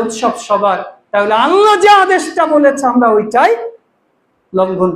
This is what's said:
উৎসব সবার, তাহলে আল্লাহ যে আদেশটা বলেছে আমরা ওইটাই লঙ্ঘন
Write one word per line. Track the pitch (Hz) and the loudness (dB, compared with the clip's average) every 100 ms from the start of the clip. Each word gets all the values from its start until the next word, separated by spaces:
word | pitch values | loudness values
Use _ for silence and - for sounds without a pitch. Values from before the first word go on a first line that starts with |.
| 233 | -2
উৎসব | - 240 - - | -4 -4 -4 -4
সবার, | 202 202 180 - - _ | -2 0 -2 -8 -20 _
তাহলে | 202 208 214 269 | -4 0 0 0
আল্লাহ | 381 427 403 | 2 2 4
যে | 415 403 | 4 4
আদেশটা | 381 370 311 359 320 | 4 0 -2 -4 0
বলেছে | 302 277 269 262 | 2 2 0 -2
আমরা | 247 233 214 | 0 2 0
ওইটাই | 214 233 349 466 - - _ _ _ _ _ _ _ | 0 0 2 0 -6 -16 _ _ _ _ _ _ _
লঙ্ঘন | 185 185 185 185 | -4 -4 -2 -4